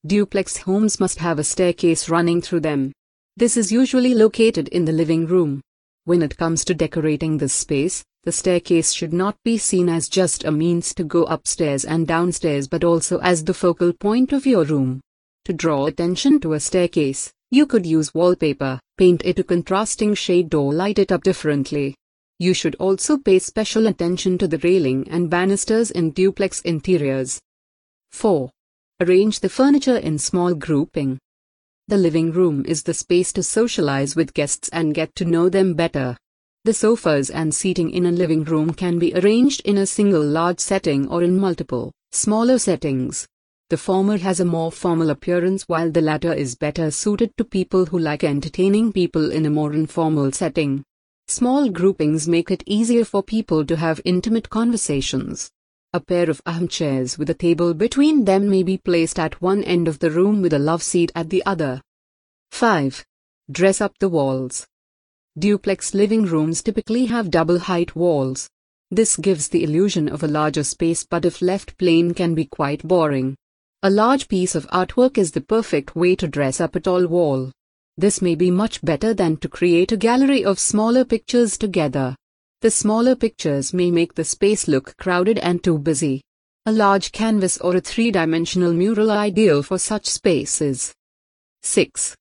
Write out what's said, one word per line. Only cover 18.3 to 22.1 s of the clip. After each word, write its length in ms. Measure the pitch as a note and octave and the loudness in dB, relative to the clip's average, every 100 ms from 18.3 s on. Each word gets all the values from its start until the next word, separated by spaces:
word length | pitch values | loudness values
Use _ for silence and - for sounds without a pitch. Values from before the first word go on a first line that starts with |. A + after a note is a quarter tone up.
| F3+ D#3 - C#3 C3 _ - | 2 0 -2 -4 -6 _ 4
paint 240 | F#3 F3 - | 4 4 0
it 140 | F3+ | -2
a 40 | |
contrasting 680 | F3+ F3 E3 F#3+ G#3+ - G#3+ | 0 -2 0 -2 -2 -2 0
shade 400 | G#3 - F3+ E3 | 0 2 0 2
or 180 | D#3 C#3 | 0 0
light 280 | D#3 G3 G#3 | 0 0 0
it 120 | F#3+ | 0
up 120 | E3+ | 2
differently. 720 | F#3+ F3+ D#3 C#3+ C3+ D3 C#3 C#3 _ | 0 0 0 0 -2 -2 -4 -8 _